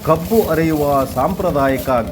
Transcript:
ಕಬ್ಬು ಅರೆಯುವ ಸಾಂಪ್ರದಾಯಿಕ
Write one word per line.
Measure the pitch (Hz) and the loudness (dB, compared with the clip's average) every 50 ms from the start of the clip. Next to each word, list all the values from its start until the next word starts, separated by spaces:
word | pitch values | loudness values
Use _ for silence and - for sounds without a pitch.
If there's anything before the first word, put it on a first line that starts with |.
| - | 0
ಕಬ್ಬು | 147 156 156 - - 226 226 - 160 | 0 0 0 0 0 0 0 2 2
ಅರೆಯುವ | 160 156 165 160 156 147 147 143 143 139 131 | 0 0 2 0 2 0 0 2 2 0 0
ಸಾಂಪ್ರದಾಯಿಕ | - - 123 135 165 190 185 190 175 143 143 139 135 135 127 - 139 127 117 110 92 | -2 -2 -2 -2 -2 -2 -2 -2 -2 0 0 0 0 0 -2 -2 0 0 0 -2 -2